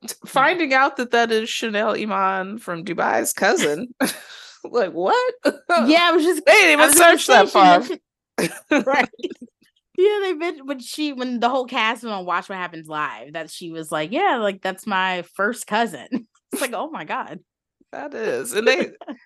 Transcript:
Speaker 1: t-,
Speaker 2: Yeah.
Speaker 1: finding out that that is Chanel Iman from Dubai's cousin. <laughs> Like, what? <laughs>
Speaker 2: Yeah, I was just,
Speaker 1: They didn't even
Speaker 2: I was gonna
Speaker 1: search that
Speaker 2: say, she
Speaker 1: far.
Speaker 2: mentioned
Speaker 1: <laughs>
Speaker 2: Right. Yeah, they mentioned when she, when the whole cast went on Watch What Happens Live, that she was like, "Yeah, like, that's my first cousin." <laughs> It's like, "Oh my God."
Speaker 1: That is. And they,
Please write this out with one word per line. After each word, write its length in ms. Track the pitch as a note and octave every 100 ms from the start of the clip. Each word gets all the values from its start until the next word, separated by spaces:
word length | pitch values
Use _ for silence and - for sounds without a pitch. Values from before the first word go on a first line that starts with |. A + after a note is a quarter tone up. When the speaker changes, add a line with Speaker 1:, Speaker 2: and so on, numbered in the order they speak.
| A3
Speaker 1:
t-, 80 | -
Speaker 2:
Yeah. 60 | -
Speaker 1:
finding 420 | C#4 C#4 F4+ D#4
out 220 | C4 C#4 C#4
that 120 | B3
that 200 | A#3 A#3
is 160 | A3 A3+
Chanel 480 | - A3+ G#3 A3 G3+
Iman 600 | G#3+ G3 F#3+ F#3+ F#3+ G#3+
from 260 | - E3+
Dubai's 480 | F3 E3+ D#3+ A2+ -
cousin. 640 | - F#3+ F4+ F3 D3 A#3+ -
<laughs> 40 | C#4 - - - - - -
Like, 260 | A#3+ F#3
what? 420 | D#3+ F#3+ A#4+ B4+ A#4+
<laughs> 0 |
Speaker 2:
Yeah, 560 | - - - F4 A#3 D#4+
I 80 | F4
was 120 | E4
just, 180 | D#4 D#4 C#4+
Speaker 1:
They 60 |
didn't 180 | G#4 F4
even 100 | D4
Speaker 2:
I 60 | D4+
was 100 | D4
gonna 220 | E4+ E4+
Speaker 1:
search 80 | -
that 180 | B3
Speaker 2:
say, 60 | G3
she 20 |
Speaker 1:
far. 260 | A3 F#3 F3
Speaker 2:
mentioned 220 | B3 F4 _ _ _ -
Speaker 1:
<laughs> 480 | F3 - _ D4 B3
Speaker 2:
Right. 220 | C#4 A#3+ - F4+ - - _ _ _ _ -
Yeah, 200 | G4 G#4
they 100 | G4
mentioned 340 | D#4 E4+ D#4+ C4+
when 120 | C#4
she, 320 | A#3+ - D4+
when 260 | C4 B3 A#3+
the 120 | A#3
whole 160 | C4 B3
cast 360 | B3 A3 A#3+
went 120 | A#3
on 100 | G3+
Watch 240 | F3+ F3 F#3
What 80 | F#3+
Happens 320 | F3+ E3 D#3
Live, 460 | D3+ D3 A2 C3
that 160 | E3 D#3+
she 200 | - F3
was 200 | E3 D#3
like, 180 | D#3+ D#3
"Yeah, 260 | B3+ G4 C4+
like, 240 | G#3 G3
that's 240 | F#3+ F#3+ -
my 340 | F#3+ F#3 F3+ E3+
first 320 | - G3+ A3+ -
cousin." 600 | G#3+ A#3 D3 G#2+ B3 A#3 _
<laughs> 140 | _
It's 100 | -
like, 100 | C4
"Oh 180 | G#3+ C#4+
my 140 | B3+
God." 360 | D#3+ A#3+ - E3 _ _ _ _ _
Speaker 1:
That 220 | - D4
is. 400 | A#3+ G#3+ B2 A#2+
And 120 | G3+ A#3
they, 260 | C4 - - - B3+